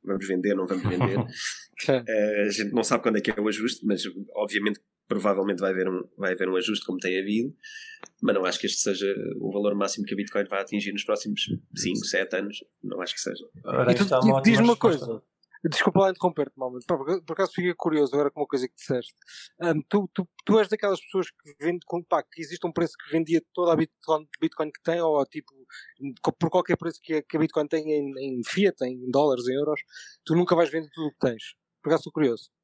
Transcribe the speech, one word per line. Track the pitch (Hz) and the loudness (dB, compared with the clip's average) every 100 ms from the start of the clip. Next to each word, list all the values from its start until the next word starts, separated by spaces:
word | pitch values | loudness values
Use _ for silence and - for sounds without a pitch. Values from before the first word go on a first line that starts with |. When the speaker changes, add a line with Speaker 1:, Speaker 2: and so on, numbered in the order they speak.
Speaker 1:
vamos | - 98 98 | -4 -4 -2
vender, | 90 98 | 0 2
não | 95 92 | 0 0
vamos | 92 | -2
vender. | 104 90 - 98 120 - - | -2 0 0 0 -4 -6 -8
Speaker 2:
<laughs> | - - - | -10 -16 -4
Sim. | - 131 117 | 0 0 2
Speaker 1:
Eh, | 110 104 104 101 | 0 2 2 0
a | |
gente | 101 104 | 0 0
não | 113 | 0
sabe | 110 120 | 2 2
quando | 117 107 | 2 2
é | |
que | 110 | 0
é | 104 | 0
o | 107 | -2
ajuste, | 107 117 - | 0 -4 -2
mas | 107 92 - 95 101 98 | -2 -2 -2 -10 -8 -4
obviamente | 104 104 104 104 _ _ _ | -2 0 -2 -4 _ _ _
provavelmente | 104 104 98 98 90 | 0 2 2 0 0
vai | 95 | 0
haver | 92 92 | 0 -2
um, | 92 - - | -2 -6 -6
vai | 98 | -4
haver | 92 92 | -2 0
um | 92 | 0
ajuste, | 90 101 - | 0 -4 -4
como | 92 | -4
tem | 92 92 | -2 -2
havido, | 98 107 131 - - - - - - _ | 0 -2 -2 -8 -20 -18 -18 -18 -20 _
mas | - | 0
não | 98 92 | 2 0
acho | - | -2
que | 104 | -4
este | - | -2
seja | - 95 98 98 - - | -2 0 -2 -2 -6 -6
o | 98 | -4
valor | 101 101 | -2 0
máximo | 101 98 - 101 | 0 -2 -2 -4
que | |
a | 101 | -4
Bitcoin | 101 104 | -2 -2
vai | 98 98 | -2 -4
atingir | 98 104 101 | -2 -4 -4
nos | 101 | -6
próximos | - 104 107 104 - 110 _ - | -2 -2 -2 -4 -4 -6 _ -6
cinco, | - 101 - | -4 -4 -2
sete | 92 95 92 | -2 -2 -4
anos. | 101 - - _ | -4 -10 -18 _
Não | 101 98 | -10 -6
acho | 90 | -6
que | - | -6
seja. | - - - - | -8 -8 -16 -16
Speaker 3:
Ora, | - - 104 | -2 2 2
Speaker 2:
E | |
tu, | 90 | 2
Speaker 3:
isto | 196 | 4
é | 127 | 4
Speaker 2:
e | |
Speaker 3:
uma | - 135 | 6 6
ótima | |
Speaker 2:
diz-me | 165 214 | 6 8
uma | 233 | 6
Speaker 3:
resposta. | 226 220 147 - | 6 4 2 -2
Speaker 2:
coisa. | 151 _ _ _ - 165 | -10 _ _ _ -4 -2
Desculpa | - - 190 | 2 4 6
lá | 190 | 4
interromper-te, | 180 185 156 131 - | 4 -2 0 -6 -4
Malman. | 127 123 - | -8 -8 -4
Por, | 156 135 185 | -2 0 -4
por | 160 | -4
acaso | 165 190 | -2 -2
fiquei | - 180 | 0 -2
curioso | 170 170 156 139 | 0 0 4 4
agora | 139 143 | 4 0
com | 151 | 0
uma | 143 | -2
coisa | 135 127 | -2 -4
que | |
disseste. | - - 127 - _ - - - _ | -8 -2 -2 -2 _ -20 -20 -20 _
Ahm, | 170 156 - | 0 0 2
tu, | 208 190 | 0 0
tu, | - 180 - | -6 -8 -8
tu | - 220 | 4 4
és | 202 | 4
daquelas | 214 202 185 | 0 0 0
pessoas | - 190 170 | -2 -4 -4
que | _ 151 - | _ -20 -6
vende | 156 175 - | -4 -4 -6
com, | 170 | -8
pá, | 170 160 | 0 -2
que | - - | -2 -14
existe | 147 175 175 | -12 -8 -6
um | |
preço | 165 165 - | -2 -2 -4
que | - | -4
vendia | 165 156 160 _ | -2 2 0 _
toda | - 175 | 0 2
a | 160 | 2
Bitcoin, | 160 _ - 156 156 - | 0 _ -2 -2 -2 -4
Bitcoin | 160 - 151 | -4 -2 -6
que | - | -4
tem, | - 170 | -4 0
ou | 165 151 135 | 2 2 0
tipo, | 156 - 135 127 - - _ 139 120 | -6 -16 _ -20 -20 -20 _ -12 -4
co-, | - | -4
por | - 165 | 0 2
qualquer | 185 175 170 | 2 2 -2
preço | 165 - | -2 -8
que | - | -4
a, | 156 | -4
que | - 156 | -2 -2
a | |
Bitcoin | 160 160 147 | 0 0 0
tem | 160 156 | -2 0
em, | 151 143 135 | -2 -2 -6
em | 135 127 113 | -6 -6 -4
fiat, | - 196 - | 2 2 2
em | 127 127 127 | -6 -4 0
dólares, | 135 147 123 123 | 4 4 2 0
em | |
euros, | 135 147 147 - - - - | -2 -2 -4 -6 -20 -20 -16
tu | - | 2
nunca | 175 180 | 2 4
vais | 170 156 | 4 2
vender | 156 151 | 0 -8
tudo | 165 151 | -8 -8
o | |
que | _ 131 | _ -2
tens. | 113 - - _ _ | -2 -14 -20 _ _
Por | 147 | 0
acaso | 160 | 0
estou | 156 | 0
curioso. | 160 139 113 - _ | 0 2 0 -10 _